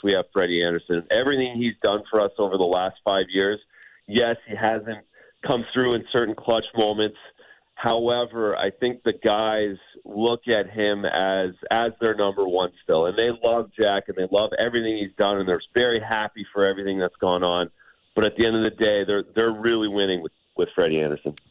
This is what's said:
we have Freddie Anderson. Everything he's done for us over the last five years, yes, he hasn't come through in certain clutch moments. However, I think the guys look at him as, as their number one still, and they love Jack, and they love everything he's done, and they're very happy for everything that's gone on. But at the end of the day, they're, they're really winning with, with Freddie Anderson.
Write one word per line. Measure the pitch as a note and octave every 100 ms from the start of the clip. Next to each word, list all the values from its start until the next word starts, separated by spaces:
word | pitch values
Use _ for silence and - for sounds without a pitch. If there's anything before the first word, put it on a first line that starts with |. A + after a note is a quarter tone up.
we | G2+
have | G2 F2+
Freddie | G2 F2 F2
Anderson. | F2 E2+ - E2+ E2
Everything | A2 C3 C#3 B2+ A#2+
he's | A#2+ G#2+
done | G#2+ G#2 G#2
for | A2
us | G2+ -
over | G2+ F#2+
the |
last | F2+ F2+ F#2 -
five | - G2 F#2
years, | F#2+ G2 G#2 - _ - _ -
yes, | G#2+ A#2 A#2 -
he | G#2
hasn't | A2+ A2 G#2+ G#2+ - _ - _ -
come | B2+ A#2
through | B2+ B2+ A#2
in | -
certain | B2 A2+
clutch | A2 - A2+ - A#2
moments. | G#2+ G#2+ G#2+ - - - - - _ -
However, | A#2+ A#2 A#2 A#2+ A#2+ A#2 A2 -
I | G2
think | - B2 B2
the | - G#2
guys | A2+ G#2 A2 A2 G#2 F#2+ - - -
look | G2+ A#2 A#2 -
at | A2 F#2+
him | G#2+ G#2 G2+
as, | G2 D#2 F#2+ F#2+ F#2 F#2 -
as | A2+ A#2 -
their | A2+ G#2+
number | G2+ G2 F#2+
one | F2+ F2+ -
still, | - D#2+ E2+
and | G2+
they | A#2 A#2
love | A#2 A#2 A2 -
Jack, | G#2+ G2 -
and | F#2+
they | F#2
love | G2+ G#2+ -
everything | A#2 A#2+ A2+ A2
he's | G2+ -
done, | G2+ G2+
and | F#2
they're | F2 -
very | - B2 A#2
happy | G#2+ A2 G#2+ G#2+ G2
for | G2+ G2
everything | G2 G2 F#2+
that's | F2+ -
gone | F#2+ F2+
on. | F2+ F2 E2+ _ _ _ _ -
But |
at | G#2+ -
the | A2+
end | A2+
of |
the | A2 -
day, | G#2+ G#2 F#2+
they're, | G2+ F#2 G#2+
they're | A2+
really | A2 A2+ A2+ G#2+
winning | G2+ G2 F2+
with, | D#2+ _ _ -
with | F2 -
Freddie | E2+ D#2
Anderson. | D2+ D2 D2+ D2 -